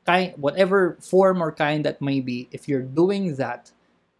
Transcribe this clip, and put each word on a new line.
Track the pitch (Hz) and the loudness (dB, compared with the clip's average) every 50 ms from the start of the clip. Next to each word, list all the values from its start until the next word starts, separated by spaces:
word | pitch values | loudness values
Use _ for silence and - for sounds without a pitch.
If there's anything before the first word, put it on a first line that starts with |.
| - | -2
kind, | - 175 185 185 175 - | 0 2 2 2 0 -6
whatever | 147 139 147 147 185 190 180 196 202 185 170 151 - | -4 -4 -2 2 2 2 2 4 2 2 2 -2 -4
form | - - - 185 190 190 190 180 165 | -8 0 2 4 4 4 4 2 -2
or | 156 156 | -4 -2
kind | - 156 147 151 151 147 | -2 -2 0 0 0 -2
that | 143 - - 147 | -2 -4 -4 -4
may | 143 139 135 | -2 -2 -2
be, | 127 127 123 123 123 - - | -4 -4 -6 -8 -10 -12 -16
if | 131 - - | -14 -8 -4
you're | 139 131 127 | -4 -4 -4
doing | 131 135 156 175 190 202 196 196 175 139 | -4 0 0 2 2 2 0 -2 -4 -4
that, | 131 131 117 123 - - _ _ _ _ _ _ _ _ _ _ _ | -4 -6 -6 -6 -10 -14 _ _ _ _ _ _ _ _ _ _ _